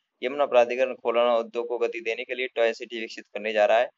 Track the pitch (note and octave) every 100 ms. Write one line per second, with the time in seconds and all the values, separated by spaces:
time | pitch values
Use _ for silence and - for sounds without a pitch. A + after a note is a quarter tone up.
0 | _ _ B2 C#3+ C3 B2 A#2+ B2 B2+ A#2+
1 | A#2+ A#2 A#2+ A#2 A2+ A#2+ A#2 A#2+ A#2 A#2
2 | A2+ A2+ B2+ B2 C3 - A#2 A2+ A2+ A#2
3 | A2 - - - G#2+ G#2+ G#2 A2+ B2+